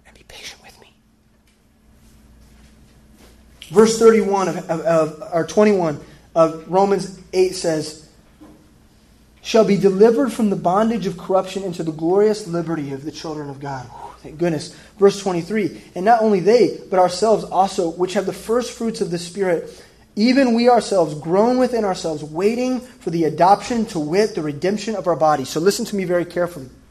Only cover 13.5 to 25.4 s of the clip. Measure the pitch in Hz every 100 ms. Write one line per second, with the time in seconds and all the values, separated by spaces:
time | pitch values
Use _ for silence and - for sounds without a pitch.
13.5 | 135 139 131 117 - - - - 151 170
14.5 | 151 - - - - 196 196 202 175 170
15.5 | 220 175 - - 180 190 233 220 202 170
16.5 | 240 180 - - 185 180 175 220 208 -
17.5 | 165 190 - 170 165 180 208 190 - -
18.5 | 240 233 - 226 226 185 170 - 202 185
19.5 | 165 - - - _ _ - 226 254 254
20.5 | 226 240 240 - 190 156 151 160 185 233
21.5 | 254 247 233 202 180 165 156 151 156 202
22.5 | 240 254 254 - - 185 170 156 - 175
23.5 | 202 - 240 220 170 151 185 214 190 151
24.5 | 143 175 208 - 208 180 160 156 147